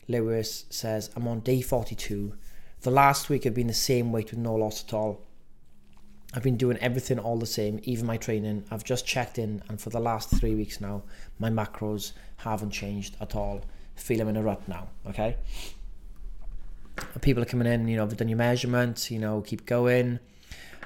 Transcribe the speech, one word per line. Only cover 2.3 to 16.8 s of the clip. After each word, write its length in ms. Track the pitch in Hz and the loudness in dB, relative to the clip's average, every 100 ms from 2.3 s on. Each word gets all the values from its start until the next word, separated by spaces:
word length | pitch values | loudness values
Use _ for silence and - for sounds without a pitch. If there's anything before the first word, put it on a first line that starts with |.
| - - - - - | -4 -8 -8 -10 -2
The 100 | 127 | 4
last 380 | 135 139 139 - | 8 8 6 2
week 160 | 139 127 | 2 2
I've 80 | |
been 140 | 113 117 | 2 0
the 60 | |
same 380 | 110 - 123 117 | 0 4 4 4
weight 200 | 113 107 | 0 -2
with 80 | 117 | -2
no 140 | 117 110 | 0 2
loss 280 | 107 - | 2 -2
at 100 | - | -4
all. 280 | 107 107 90 - - - - - - - - - - - 120 | 0 0 -2 -10 -16 -18 -18 -18 -18 -18 -18 -16 -14 -8 0
I've 60 | |
been 160 | 127 120 | 2 4
doing 200 | 127 120 | 2 4
everything 400 | 123 127 - 120 | 2 0 0 0
all 180 | 110 113 | 2 0
the 80 | 113 | 0
same, 340 | - 104 107 | 0 0 -2
even 240 | 127 117 117 | -2 -2 0
my 100 | 113 | -2
training. 460 | - 110 107 104 - | 0 0 0 -2 -4
I've 120 | 107 | -8
just 220 | - 123 - | -2 -2 0
checked 320 | 131 120 120 | -2 -2 -2
in, 240 | 110 104 - | -4 -4 -8
and 100 | 110 | -8
for 120 | 107 | -4
the 80 | 117 | 0
last 320 | 117 110 - | 0 0 4
three 240 | - 113 107 | 4 4 2
weeks 260 | 104 - | -2 -4
now, 220 | 101 101 - - - - | -6 -6 -8 -12 -12 -2
my 140 | 113 | 0
macros 640 | 113 101 - 107 104 - - - - | 2 0 -2 -2 -2 -4 -10 -12 -8
haven't 340 | 113 104 104 | -4 -2 -2
changed 440 | - 101 101 98 - | -4 -4 -4 -6 -8
at 140 | 107 107 | -4 -2
all. 260 | 101 - - - - - | -2 -2 -6 -8 -12 -10
Feel 240 | - 113 | -2 0
I'm 100 | 107 | 2
in 80 | 107 | 2
a 40 | |
rut 260 | 107 98 - | 2 0 -4
now," 200 | 87 95 - - | -8 -8 -8 -6
okay? 320 | 101 113 - - - - - - - - - - - - - - - | 0 0 0 -2 -2 -6 -8 -8 -10 -12 -10 -8 -4 -4 -4 -6 -6